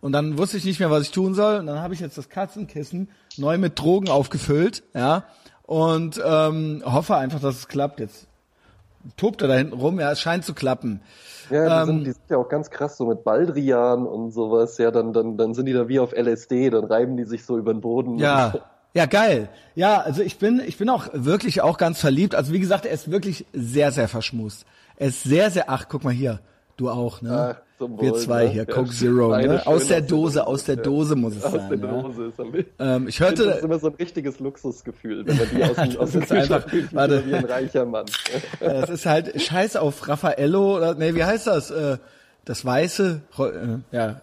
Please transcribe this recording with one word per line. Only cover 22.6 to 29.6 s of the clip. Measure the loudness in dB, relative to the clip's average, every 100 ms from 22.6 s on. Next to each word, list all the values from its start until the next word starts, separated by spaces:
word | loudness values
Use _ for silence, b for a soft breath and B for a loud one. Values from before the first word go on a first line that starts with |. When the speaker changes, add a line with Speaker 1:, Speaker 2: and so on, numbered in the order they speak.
| 2 0 0
Speaker 1:
er |
ist | -6 -2
wirklich | -2 -2 -6 -8
sehr, | -8 -2 2 2
sehr | 2 -2
verschmust. | -2 -6 -6 -8 -10 -20 b b _
Er | -4
ist | -2
sehr, | 2 4 4
sehr, | 2 -2
ach, | -4 -4
guck | -6
mal | -4
hier, | -2 -2 -4 b b b -6
du | -4
auch, | -2 -4 -6
ne? | -4 -2 -2 -6
Speaker 2:
Ach, | _ _
zum | -10 -2
Speaker 1:
Wir | 0
Speaker 2:
Wohl, | 0
Speaker 1:
zwei | 0 2 2
Speaker 2:
ne? |
Speaker 1:
hier, | 2 -2
Speaker 2:
Ja, |
Speaker 1:
Coke | -2 -2
Zero, | 0 2 4 4
Speaker 2:
eine | 4 4
Speaker 1:
ne? |
Aus | 2